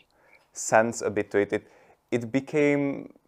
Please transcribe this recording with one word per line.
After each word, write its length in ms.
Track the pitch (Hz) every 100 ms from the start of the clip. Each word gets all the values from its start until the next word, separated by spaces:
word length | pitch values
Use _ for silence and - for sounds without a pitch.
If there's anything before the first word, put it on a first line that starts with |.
| _ _ _ _ _
sense 480 | - - 113 117 113
a 100 | -
bit 200 | 104 101
to 80 | 101
it. 140 | 101
It, 140 | 107 - _ _ _ _
it 200 | 123 117
became, 840 | 135 135 156 147 143 139 131 - _